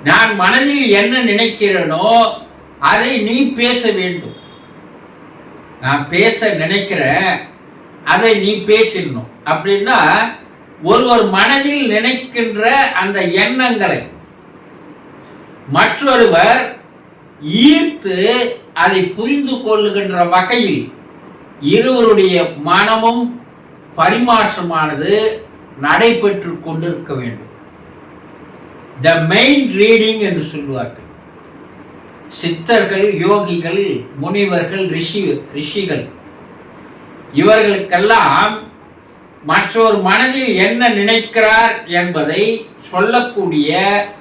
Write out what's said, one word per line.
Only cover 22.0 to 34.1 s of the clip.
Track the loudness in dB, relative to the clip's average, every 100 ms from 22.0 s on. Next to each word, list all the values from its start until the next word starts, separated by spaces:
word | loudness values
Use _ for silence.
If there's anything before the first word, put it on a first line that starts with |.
| 4 4 4 2 -2 -4
மனமும் | 0 2 2 2 2 0 -4 -8 -18 -20 -20 -20 -20 -2
பரிமாற்றமானது | 0 2 2 2 2 -2 -4 -2 -4 -4 0 0 0 -4 -14 -20 -20 -8
நடைபெற்று | -2 2 2 2 0 -2 -8 -10
கொண்டிருக்க | -10 -6 -6 -8 -8
வேண்டும். | -8 -8 -12 -16 -20 -20 -20 -20 -20 -20 -20 -20 -20 -20 -20 -20 -20 -20 -4
The | 0 2
mind | 2 2 4 2 0 2
reading | 4 4 2 0
என்று | -2 -4
சொல்லுவார்கள். | -6 -10 -8 -8 -8 -12 -20 -20 -20 -20 -20 -20 -20 -20 -20 -20 -20 -20 -20
சித்தர்கள், | -8 -6 -6 0 2 2 0 0
யோகிகள், | 0 0 0 0 -4 -4 -2 -2 -4 -8